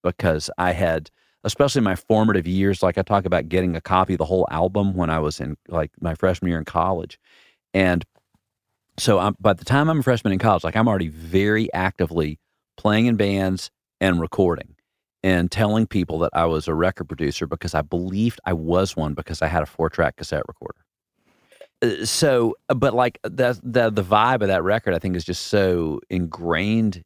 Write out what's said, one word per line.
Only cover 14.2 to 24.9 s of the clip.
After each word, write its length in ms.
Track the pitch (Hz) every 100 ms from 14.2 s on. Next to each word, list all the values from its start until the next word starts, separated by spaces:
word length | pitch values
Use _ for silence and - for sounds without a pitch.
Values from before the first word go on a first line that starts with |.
| 80 - 92 82 - - _ _ _ _
and 260 | 95 92 87
telling 380 | - 107 110 113
people 320 | 101 87 80
that 120 | 82
I 120 | - 85
was 220 | 80 78
a 60 |
record 340 | 80 90 - 76
producer 400 | 78 78 - 76
because 260 | 82 87
I 80 | 80
believed 600 | 73 87 90 95 117 - -
I 60 |
was 440 | 87 80 87 95 -
one 160 | 76
because 280 | 73 - 80
I 60 | 78
had 160 | 82
a 20 | 76
four-track 520 | - 80 - 80 -
cassette 260 | 78 73 -
recorder. 320 | - - - _ _ _ _ _ _ _ _ - _
Uh, 240 | 120 90 113
so, 500 | - 156 127 117 - _
but, 260 | 127 135
like, 260 | 120 123 -
the, 360 | 113 90 120 110
the, 260 | 123 123 113
the 140 | 107
vibe 380 | 90 104 117 127
of 60 | 101
that 160 | 95
record, 300 | 85 107 107